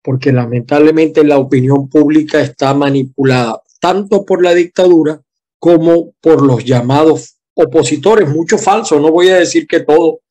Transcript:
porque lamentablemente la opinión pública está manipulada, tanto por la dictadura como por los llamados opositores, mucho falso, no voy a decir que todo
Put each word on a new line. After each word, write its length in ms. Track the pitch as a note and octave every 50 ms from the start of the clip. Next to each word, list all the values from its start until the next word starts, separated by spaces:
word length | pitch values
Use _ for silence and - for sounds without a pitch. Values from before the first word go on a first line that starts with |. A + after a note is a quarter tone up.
porque 300 | _ - C3 B2+ - D3
lamentablemente 920 | B2+ B2 A#2+ A#2 A#2 B2 A#2 - D3 D3 D3+ D#3 D#3+ D#3+ D#3+ D#3 D3 D#3+ D3+
la 140 | D3 D3 C#3
opinión 500 | C3+ C3+ D3 C3+ B2+ C3 C#3 C#3+ C#3 C3+
pública 520 | _ D#3 D3 C#3+ D3+ D#3 D3+ D3+ - D3+
está 320 | C#3 C3+ - _ C#3 C3+ C#3
manipulada, 880 | C#3+ C#3+ C#3+ C#3 C#3 C3 C3 _ - C#3 C3+ B2+ B2+ A#2+ A#2+ A2 - _ _ _ _
tanto 440 | - E3+ F#3 G3 G#3 G3 A3 G3 G3
por 180 | - F#3+ F3 F3+
la 120 | F3 F3
dictadura 640 | F3 F3 F3 _ - F#3 F3+ F3+ E3 D#3 D3+ D#3 D3+ _ _ _ _ _ _ _ _
como 540 | - E3+ F3 D#3+ D#3+ E3+ E3+ E3+ E3 - _ _
por 240 | _ D#3+ D#3+ C3+ C#3
los 200 | C#3 B2+ A2+ A2+
llamados 720 | B2 B2+ A#2+ A#2 B2 C3+ C#3+ D#3 D#3+ D3+ - - - _ _ _ _ _
opositores, 720 | - E3+ C#3 C3+ D#3+ C#3+ - D#3 C#3+ C3+ F#3+ A3 A3 G3 D3
mucho 300 | C#3 D#3+ E3 E3 A3+ G3+
falso, 420 | - F#3 G3 A3 A3+ - D#3+ D3
no 100 | D3 D#3
voy 180 | D#3+ E3+ F3 F#3
a 100 | F#3 F#3
decir 280 | F3 - - E3 D#3
que 140 | - - E3
todo 400 | D#3 - D3+ D#3+ E3+ D#3+ D#3 - _ _